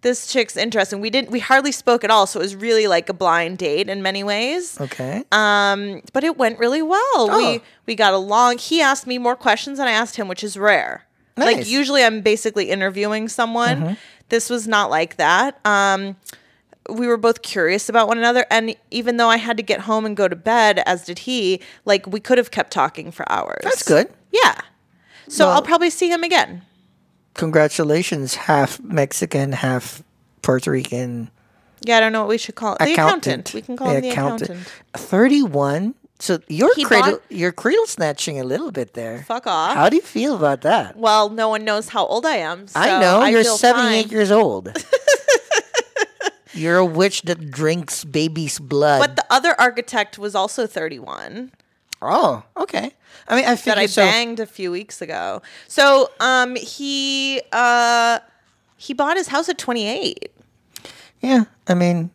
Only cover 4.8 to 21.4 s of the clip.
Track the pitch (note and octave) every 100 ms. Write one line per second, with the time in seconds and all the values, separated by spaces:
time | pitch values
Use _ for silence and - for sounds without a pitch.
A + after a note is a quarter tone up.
4.8 | C#3 - B2+ F3+ C4+ G#3+ G#3+ G#3 G3+ G3
5.8 | G3+ G3 - C4 D4+ E4 A#3+ A3+ A#3 C#4+
6.8 | D#4 F#4+ B4+ G#4+ A#3 G#4+ D#4+ A#3 - _
7.8 | - A3 G#3 F#3+ G3 G#3 B3 A#3+ - D#4+
8.8 | C#4+ C#4 - B3 A#3+ B3+ B3 G#3+ - C#4
9.8 | C4+ A3 A3+ - G3+ F#3 G#3 G3 G#3 F#3
10.8 | B1+ - _ _ _ - A#3+ A#3 A3 B3+
11.8 | C#4 C#4+ A#3+ A3 G#3 A3 A3 G#3+ F#3+ G3
12.8 | F#3+ G3 G#3 G#3+ A3 - A#3 A3+ A#3+ C#3+
13.8 | D#3+ G3+ - _ _ A#3 A3 A#3+ G#3+ G#3+
14.8 | G3 D3+ E3+ - D#3 F3+ C4 - G#3 G3+
15.8 | G3 F#3+ G3 F#3+ - - _ _ _ _
16.8 | - A3 A#3+ A#3 A3+ A#3 - G3+ E3 G3
17.8 | - A3+ G#3+ A#3 A#3 B3 B3 A3+ A3+ -
18.8 | _ A#3 A#3+ A#3+ A#3 A3+ A3 A3+ G3+ G3+
19.8 | G3 A3 A3 G#3 G3 F3 A3 A#3 G#3+ F#3+
20.8 | - F3+ F3 F3 - B3+